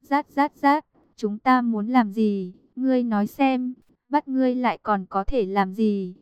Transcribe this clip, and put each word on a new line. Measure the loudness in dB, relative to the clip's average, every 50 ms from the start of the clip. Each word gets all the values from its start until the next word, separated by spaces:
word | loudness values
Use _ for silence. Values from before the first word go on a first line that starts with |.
Rát, | _ -2 -2 -2 -2 _
rát, | -2 -2 -2 -2 _
rát, | _ 2 2 2 2 0 _ _ _ _ _ _
"Chúng | _ -4 -4 -4 -2
ta | _ 2 2 4 4
muốn | 0 -2 -2 -2 0
làm | 2 2 2 2 0
gì, | 0 0 0 0 -2 -6 -8 -12 _ _ _ _
ngươi | -4 -2 0 0 0 0
nói | 0 -2 -2 -2
xem, | -2 0 0 2 2 2 0 -2 -4 -8 _ _ _ _ _ _ _
bắt | -4 -2 -2 -2
ngươi | -2 0 2 2 0
lại | 0 0 -2 -2 -2 _
còn | -2 -2 -2 -2
có | -4 -4 -4 -2
thể | 0 0 0 0
làm | 0 0 0 0 0 0
gì?" | 0 0 0 0 -2 -4 -8 -10 -16